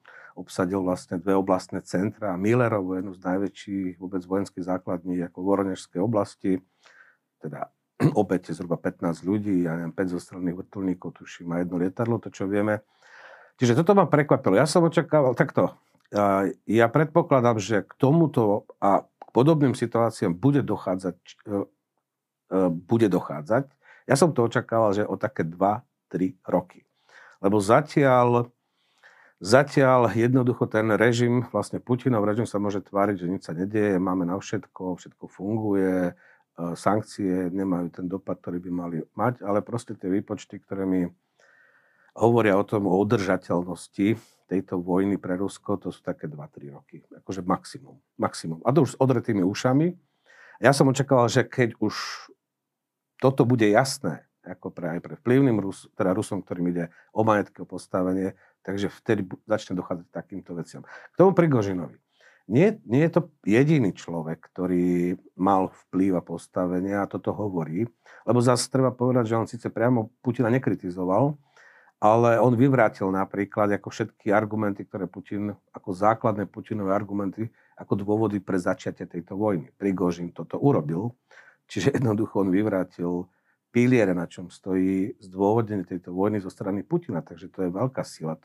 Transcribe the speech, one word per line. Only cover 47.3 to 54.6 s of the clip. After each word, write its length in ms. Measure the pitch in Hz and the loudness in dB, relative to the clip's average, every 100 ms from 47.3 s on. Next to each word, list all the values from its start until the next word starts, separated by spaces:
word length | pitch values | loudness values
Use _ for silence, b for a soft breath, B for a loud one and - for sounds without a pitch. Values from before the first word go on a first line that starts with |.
| 95 | -8
maximum. 560 | 90 90 - - 67 65 _ - | -4 -4 -6 -20 -20 -20 _ -6
Maximum. 400 | 104 - 85 80 | -6 -6 -10 -6
A 80 | 117 | 0
to 140 | 147 | 2
už 100 | 127 | 2
s 60 | - | 0
odretými 400 | 131 120 113 104 | 0 0 -2 0
ušami. 560 | 92 107 127 135 170 180 _ _ B B B B | 0 0 0 2 0 -2 _ _ B B B B
Ja 80 | 139 | 2
som 160 | 139 139 | 4 4
očakával, 400 | 127 135 131 117 | 2 2 4 4
že 100 | 127 | 2
keď 320 | 123 - 120 - | 0 0 -2 0
už 140 | 107 - - - - _ _ _ _ _ _ _ _ _ | -4 -4 -10 -12 -18 _ _ _ _ _ _ _ _ _
toto 240 | 131 135 120 | 2 4 4
bude 180 | 123 107 | 4 4
jasné, 560 | 107 135 - 87 73 - _ | 4 2 -2 -6 -8 -12 _
ako 240 | 90 92 | -18 -14